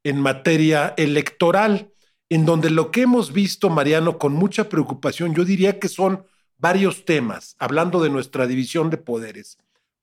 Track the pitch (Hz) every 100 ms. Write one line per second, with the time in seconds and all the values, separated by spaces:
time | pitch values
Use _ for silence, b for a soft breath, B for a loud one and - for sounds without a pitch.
0 | 147 139 139 135 170 160 156 151 143 -
1 | 151 147 147 - 170 190 214 202 - _
2 | _ _ _ 160 160 165 160 160 160 220
3 | 254 247 160 160 196 - 208 160 139 156
4 | 165 165 143 147 196 208 208 165 - 135
5 | 143 - 170 160 180 190 190 196 185 -
6 | 190 190 b b b _ 165 190 190 -
7 | - 156 117 87 - - 123 147 175 175
8 | 156 139 - 135 123 127 123 170 160 -
9 | - 117 113 104 - - _ _ _ _